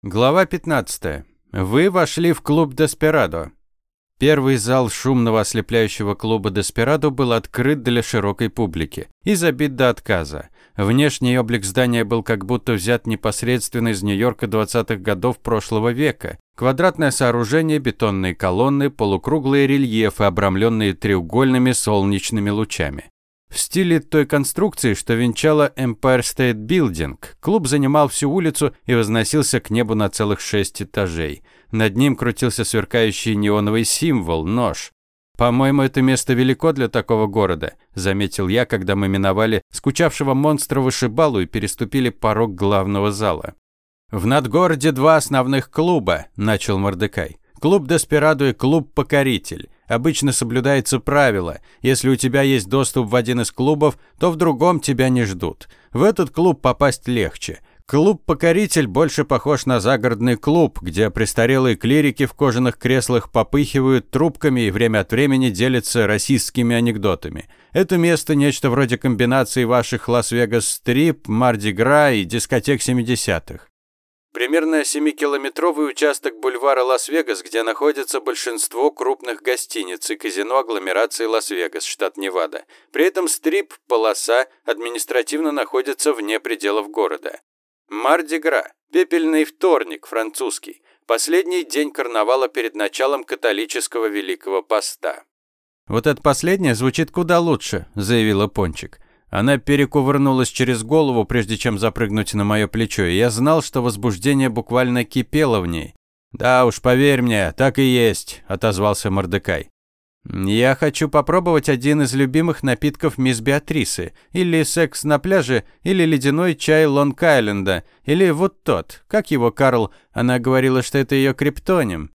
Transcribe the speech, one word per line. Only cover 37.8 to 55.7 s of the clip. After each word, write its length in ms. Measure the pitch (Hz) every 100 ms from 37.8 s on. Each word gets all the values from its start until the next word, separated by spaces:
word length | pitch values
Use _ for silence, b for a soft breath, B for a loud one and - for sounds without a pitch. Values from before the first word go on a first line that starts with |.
| _
заметил 540 | - 92 98 98 - 92
я, 180 | 110 123
когда 300 | 107 92 98
мы 120 | 98
миновали 540 | 95 98 95 110 110 -
скучавшего 640 | - - 135 170 - 139
монстра 480 | 135 151 147 - 135
вышибалу 580 | 131 - 123 113 156 113
и 60 | 90
переступили 640 | 113 98 - 117 135 123
порог 440 | - 110 107 113
главного 580 | 92 101 101 98 101 104
зала. 420 | 101 107 78 - - _ _ _ _ _
"В 140 | 107 101
Надгороде 680 | 139 123 156 180 156 151
два 240 | 131 147 160
основных 540 | - 139 127 135 -
клуба", 560 | - 165 170 95 85 - -
начал 440 | 104 104 - 98
Мордекай. 580 | 101 92 101 - 73 - _ -
"Клуб 280 | 147 196 139
Деспирадо 600 | 165 - 151 151 147 139
и 40 |
клуб 400 | - 131 147 139
Покоритель. 760 | - 139 143 135 110 - 82 - - _
Обычно 440 | 117 143 151 143
соблюдается 680 | 127 117 123 131 139 120 131
правило: 600 | - 143 135 101 85 - b b
если 280 | 127 131 127
у 60 | 127
тебя 280 | 131 135
есть 240 | 139 135 95
доступ 400 | 131 139 139 113
в 60 | 123
один 260 | 117 120
из 100 | 117
клубов, 460 | - 131 151 151 - b _
то 100 | 180
в 60 | 160
другом 440 | 175 131 165 165
тебя 300 | - 127 131
не 140 | 127
ждут. 440 | 110 90 87 - -